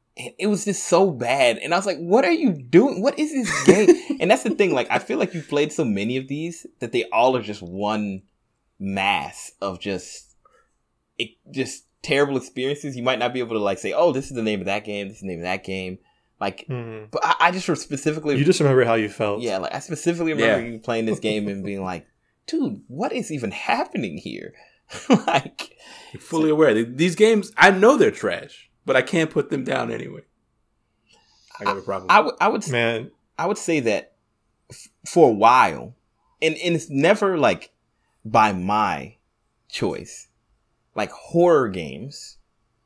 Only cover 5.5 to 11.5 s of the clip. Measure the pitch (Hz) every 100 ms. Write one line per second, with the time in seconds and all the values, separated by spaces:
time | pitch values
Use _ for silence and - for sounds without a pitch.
5.5 | 143 151 - 135 98 104 131 135 143 165
6.5 | 170 - - 117 123 - 110 123 127 104
7.5 | 101 87 92 104 107 104 95 - _ _
8.5 | _ _ - 98 98 98 92 69 - -
9.5 | - 98 90 101 98 - - - _ _
10.5 | _ _ _ _ _ _ - 120 _ _